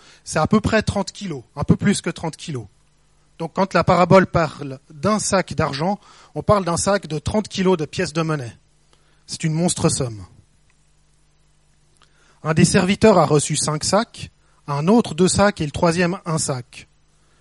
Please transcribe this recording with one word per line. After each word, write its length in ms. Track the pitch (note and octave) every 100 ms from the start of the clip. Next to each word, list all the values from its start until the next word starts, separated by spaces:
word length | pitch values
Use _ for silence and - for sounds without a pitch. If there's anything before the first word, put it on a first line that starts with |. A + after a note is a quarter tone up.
| - _
c'est 160 | - D#3+
à 80 | D#3
peu 140 | G#3+
près 220 | - A3
trente 280 | - G3+ F#3
kilos, 320 | - G3 C#3 - C#3+
un 80 |
peu 120 | - D3+
plus 260 | F3 F#3
que 80 | F3+
trente 260 | - D#3+ -
kilos. 300 | - B2+ G2 _ _ _ _ _ _ -
Donc 160 | E3
quand 200 | - G3
la 80 | F3+
parabole 440 | E3 F3 F3+ F#3+ E3+
parle 520 | F3 D3+ - C#3+ C3 _
d'un 280 | D3+ F#3 G#3+
sac 360 | - F#3+ -
d'argent, 440 | C#3+ D#3 C3+ F3 G#3 _ - - D3+
on 60 |
parle 220 | - G#3
d'un 120 | E3+ E3+
sac 320 | G3 G3+ D3+
de 100 | D3+
trente 300 | - G#3+ -
kilos 280 | - F#3 F3+
de 100 | D3
pièces 260 | - E3+
de 100 | D#3+
monnaie. 340 | D#3+ D3+ A#2 - _ _ _ _ _ _ -
C'est 180 | -
une 100 | D#3+
monstre 340 | D#3 F3+ - D#3+
somme. 380 | - B2 G#2 F2+ - _ _ _ _ _ _ _ _ _ _ _ _ _ _ _ _ _ _ _ _
Un 100 | D3+
des 140 | D#3+ E3
serviteurs 500 | G#3 F3+ G3+ A3 F3+
a 80 |
reçu 320 | C#3+ D3+ - D3+
cinq 260 | - D3+
sacs, 480 | - G3 A#3+ - - - _ _ -
un 180 | C#3+ E3
autre 280 | A#3 -
deux 140 | D3+ F#3
sacs 340 | - G3+ -
et 20 |
le 80 | D3+
troisième 480 | - F3 E3+ F3 F#3+ E3+
un 100 | D#3+
sac. 500 | - B2+ - - - _ _ _ _ _